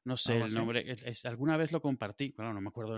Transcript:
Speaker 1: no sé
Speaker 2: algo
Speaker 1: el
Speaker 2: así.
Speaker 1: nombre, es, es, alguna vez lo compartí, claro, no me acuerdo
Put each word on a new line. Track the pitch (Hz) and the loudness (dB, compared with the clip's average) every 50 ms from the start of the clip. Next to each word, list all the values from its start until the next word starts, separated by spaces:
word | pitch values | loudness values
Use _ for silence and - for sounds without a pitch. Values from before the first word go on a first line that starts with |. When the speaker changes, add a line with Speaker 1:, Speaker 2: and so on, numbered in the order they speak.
| - | -6
Speaker 1:
no | 127 127 | -4 -2
sé | 120 - - 117 | 0 2 4 4
Speaker 2:
algo | 117 113 | 4 4
Speaker 1:
el | 110 | 2
Speaker 2:
así. | 110 | 2
Speaker 1:
nombre, | 113 113 117 117 120 - - | 2 2 2 2 0 0 -2
es, | 127 113 | -6 -8
es, | 120 123 113 - - | -8 -8 -8 -6 -6
alguna | 123 117 117 139 156 160 | -6 -2 0 2 4 4
vez | 156 165 147 | 4 4 2
lo | 165 156 | 2 0
compartí, | - 143 135 - 113 101 104 - 139 127 | 2 2 0 0 -2 -4 -4 -4 -4 -4
claro, | - - 110 113 107 | -4 -4 -4 -4 -2
no | 101 | -2
me | 98 98 | -4 -4
acuerdo | - 120 113 110 113 | -4 -4 -4 -4 -2